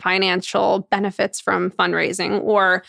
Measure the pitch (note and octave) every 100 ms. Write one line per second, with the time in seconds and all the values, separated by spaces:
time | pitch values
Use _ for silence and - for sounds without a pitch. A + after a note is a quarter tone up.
0 | F3+ F#3 F#3+ F3+ - G3+ - G3 - G3+
1 | G3+ - G3 - - F#3 F#3 - F3+ E3+
2 | D#3 F#3+ F3 G3+ - G#3 F#3+ F#3